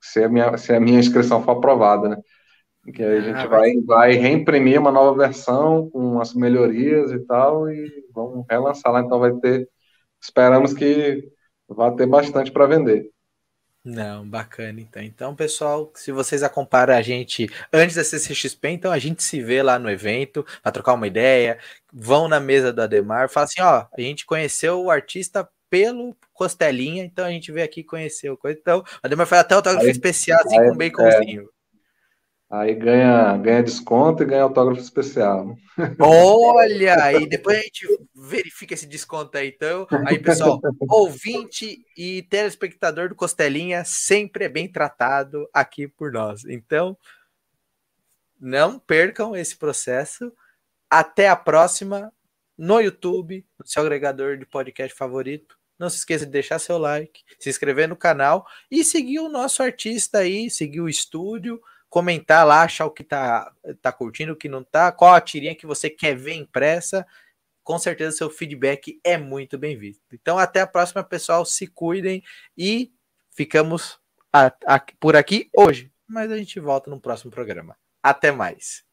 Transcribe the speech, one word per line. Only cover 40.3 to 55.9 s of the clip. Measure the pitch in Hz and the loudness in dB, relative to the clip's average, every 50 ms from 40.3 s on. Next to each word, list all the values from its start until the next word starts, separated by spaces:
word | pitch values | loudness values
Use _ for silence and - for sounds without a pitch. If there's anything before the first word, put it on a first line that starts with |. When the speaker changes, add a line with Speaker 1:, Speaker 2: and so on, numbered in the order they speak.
| 165 160 160 156 135 127 - 151 131 | 0 2 2 0 0 0 -2 -6 -6
Speaker 1:
<laughs> | - 143 131 | -6 -4 2
Speaker 2:
ouvinte | 214 220 208 185 143 127 - 214 240 - 240 - - - - 220 202 - _ _ _ | 4 4 4 2 0 -8 -12 -10 -10 -10 -10 -12 -14 -14 -12 -12 -14 -16 _ _ _
e | - 170 180 185 185 180 | -14 -12 -10 -10 -12 -10
telespectador | _ - 202 214 208 - _ - 185 170 _ - 175 156 160 175 185 | _ -4 -2 -2 -4 -6 _ -12 -12 -10 _ -6 -4 -4 -4 -8 -10
do | 165 | -8
Costelinha | _ - 170 - _ 156 143 139 147 170 180 180 175 170 | _ -8 -8 -4 _ -2 -2 -2 -4 -6 -6 -8 -8 -8
sempre | - - - - - 190 208 208 190 _ - 202 | -8 -8 -6 -2 -2 -2 -2 -2 -6 _ -8 -8
é | 175 | -8
bem | 123 147 165 190 | -6 -8 -10 -8
tratado | - - 151 143 - _ 123 123 135 139 139 139 143 147 147 - _ | -6 -6 -6 -6 -4 _ -2 -2 0 -2 -4 -6 -10 -14 -14 -6 _
aqui | 143 135 - _ - 143 139 | -2 -2 -2 _ -14 -14 -14
por | _ _ 156 147 123 | _ _ -12 -10 -6
nós. | 113 110 107 104 101 117 | -6 -6 -6 -8 -12 -14
Então, | - - 120 110 _ 151 151 170 185 190 _ _ _ _ _ _ _ _ _ _ _ _ _ _ _ _ _ _ _ _ _ _ _ _ _ _ _ _ _ | -16 -16 -16 _ _ -4 -2 -2 -4 -8 _ _ _ _ _ _ _ _ _ _ _ _ _ _ _ _ _ _ _ _ _ _ _ _ _ _ _ _ _
não | 135 127 127 135 151 175 240 269 | -14 -8 0 0 0 0 0 -6
percam | _ _ 165 156 170 190 214 - 220 220 220 | _ _ 2 2 2 2 0 -6 -8 -8 -8
esse | 185 170 - - | -10 -10 -10 -12
processo. | _ - 147 139 - - - 123 127 147 147 - - 247 240 - _ _ _ _ _ _ _ _ _ _ _ | _ -8 -8 -6 -6 -6 -6 -4 -6 -6 -8 -12 -14 -16 -16 -16 _ _ _ _ _ _ _ _ _ _ _
Até | - 160 156 156 _ - 196 196 | 2 2 2 2 _ 2 4 4
a | 180 | 4
próxima | - - - 151 156 165 180 - - 202 196 196 202 202 220 _ _ _ _ _ _ _ _ _ _ | 2 0 2 4 4 4 4 2 -6 -8 -8 -10 -10 -10 -14 _ _ _ _ _ _ _ _ _ _
no | 160 170 208 233 | -2 0 0 2
YouTube, | 220 196 180 _ - 180 180 185 180 160 185 190 185 _ _ _ | 2 0 -4 _ -8 -6 -6 -6 -8 -10 -16 -18 -18 _ _ _
no | - | -16
seu | - - - 151 | -8 -6 -4 -2
agregador | 156 147 143 139 143 135 131 135 139 143 | -2 -4 -4 -4 -6 -6 -6 -6 -8 -8
de | 135 135 | -10 -12
podcast | _ _ 139 131 127 127 - 135 131 - | _ _ -10 -10 -10 -10 -12 -12 -12 -10
favorito. | - 135 131 123 131 131 131 143 151 151 _ _ _ _ _ _ _ | -10 -12 -10 -8 -10 -10 -10 -12 -14 _ _ _ _ _ _ _ _
Não | 175 180 | -10 -10